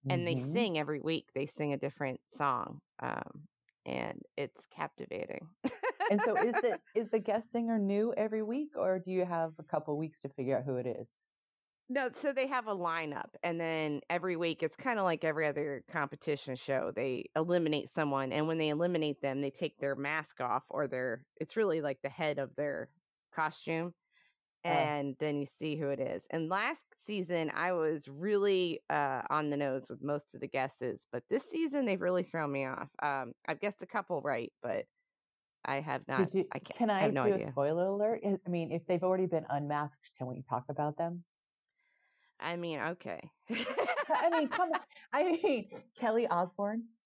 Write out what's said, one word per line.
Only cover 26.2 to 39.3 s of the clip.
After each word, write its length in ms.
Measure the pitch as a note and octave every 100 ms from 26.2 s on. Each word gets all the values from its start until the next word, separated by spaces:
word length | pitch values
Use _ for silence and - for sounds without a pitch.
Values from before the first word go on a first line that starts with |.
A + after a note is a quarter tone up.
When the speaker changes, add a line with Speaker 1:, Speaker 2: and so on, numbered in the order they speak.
| -
Speaker 1:
And 180 | E3 D#3+
last 360 | F#3+ A#3 D#4+ - -
season, 460 | - G#3 F3 F3 D#3
I 200 | - E3+
was 340 | F3+ D#3+ D#3 D3
really, 760 | C#3 F#3 G#3 G3+ F#3+ F3+ D#3+ _
uh, 320 | D3+ C#3+ C3 -
on 220 | D3+ D3+
the 60 | C#3+
nose 300 | C#3+ C3 B2+
with 120 | -
most 300 | C#3+ D3 - -
of 40 |
the 60 | C#3+
guesses, 560 | C#3 C3 - B2 - -
but 140 | - -
this 200 | A#3+ -
season 360 | D#4+ E4 C#4+
they've 160 | B3+ F#3
really 220 | F3+ F3+
thrown 280 | F3+ E3 D3+
me 120 | C#3
off. 260 | C3 C3 - _
Um, 300 | D3 C#3 B2 - -
I've 120 | D3+
guessed 220 | G#3 G3
a 40 | F#3
couple 360 | A3 F#3 E3
right, 300 | C#3 B2 A#2 _
but 240 | A#2+ - - _ _ _ _ _ _ _ -
I 120 | C#3
have 260 | D3+ C3+ -
not, 200 | C3+ F#3+
Speaker 2:
Did 80 | F#3+
you, 60 | -
Speaker 1:
I 80 | -
can't, 180 | - -
Speaker 2:
can 120 | A#3
Speaker 1:
I 80 | G3
Speaker 2:
I 40 |
Speaker 1:
have 100 | G#3
no 120 | C#3+ B2+
Speaker 2:
do 60 |
Speaker 1:
idea. 120 | G3 -
Speaker 2:
a 40 |
spoiler 360 | C3 C#3 D#3+ F#3
alert? 340 | G3+ G#3+ A#3
Is, 180 | G#3 G3 F3+
I 40 |
mean, 200 | F3 E3
if 160 | E3+ E3+
they've 160 | F3+
already 240 | F#3 F#3
been 180 | F#3